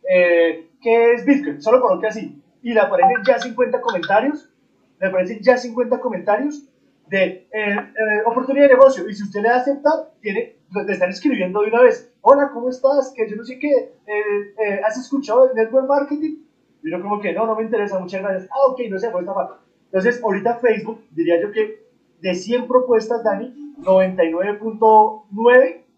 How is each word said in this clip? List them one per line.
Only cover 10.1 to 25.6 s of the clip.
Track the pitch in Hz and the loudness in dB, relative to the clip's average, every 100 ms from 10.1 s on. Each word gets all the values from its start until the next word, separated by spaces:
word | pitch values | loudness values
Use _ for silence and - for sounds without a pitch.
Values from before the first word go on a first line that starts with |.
| _ | _
tiene, | 214 202 - _ _ 190 180 | -6 -6 -6 _ _ -6 -4
le | |
están | 226 180 | -2 -2
escribiendo | 196 302 233 180 196 | -2 -4 -2 -4 -2
de | 214 | 0
una | 226 | 4
vez, | 247 - - _ | 4 4 -8 _
"Hola, | 220 285 277 | 4 4 2
¿cómo | 233 254 | -4 -6
estás? | 254 269 285 262 240 | -2 0 0 -2 -6
Que | 208 | -6
yo | |
no | 220 | -6
sé | 240 254 | -12 -8
qué, | 294 | 0
eh, | 262 - _ - 208 208 202 202 214 | 0 0 _ -6 -4 -2 -4 -6 -6
eh, | 214 202 220 | -4 -2 -4
¿has | 247 | -4
escuchado | - 277 - 233 262 | -6 -8 0 4 4
del | 226 | 2
network | 220 262 262 | 0 0 0
marketing?". | 285 285 294 311 - _ _ _ _ | -2 -2 -6 -6 -10 _ _ _ _
Y | 160 | -10
uno | 175 | -8
como | 196 208 | -6 -6
que, | 180 | -4
"No, | 170 220 | -4 -2
no | 220 | -2
me | |
interesa, | 220 220 202 190 | -2 -2 -2 -6
muchas | 180 190 | -6 -8
gracias". | 202 190 185 | -6 -6 -6
"Ah, | - 269 | 0 0
ok, | 254 233 | 0 -6
no | 190 | -6
sé, | 226 | -6
pues | 180 | -6
está | 175 | -6
mal". | 190 - - _ _ _ | -6 -8 -10 _ _ _
Entonces, | 190 208 240 | 0 0 0
ahorita | 220 196 233 233 | -2 -2 -2 0
Facebook, | 240 208 - - _ | 0 0 -4 -12 _
diría | 151 170 170 | -4 0 0
yo | 208 | 0
que | 220 214 - _ _ _ _ | -4 -4 -6 _ _ _ _
de | 185 180 | -6 -6
cien | 202 247 240 | -4 -4 0
propuestas, | 254 247 226 220 233 | 0 2 0 0 -4
Dani, | 220 196 247 - - - | -2 -4 -8 -14 -20 -10
noventa | 175 190 190 185 | 0 2 2 0
y | 165 | -2
nueve | 165 202 208 | 0 -4 -4
punto | 220 214 220 214 214 220 _ | -8 0 4 6 4 0 _
nueve | 202 233 247 | 0 4 6